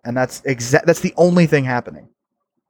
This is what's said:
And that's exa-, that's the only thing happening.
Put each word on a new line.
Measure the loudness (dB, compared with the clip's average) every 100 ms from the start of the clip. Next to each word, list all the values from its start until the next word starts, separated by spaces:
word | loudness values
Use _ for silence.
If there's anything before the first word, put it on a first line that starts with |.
And | -8 -4
that's | -4 -6
exa-, | -6 -6 -2 0 2
that's | 0
the | 0 2
only | 2 4 4
thing | 2
happening. | 0 -4 -6 -14 -20 _ _ _ _ _ _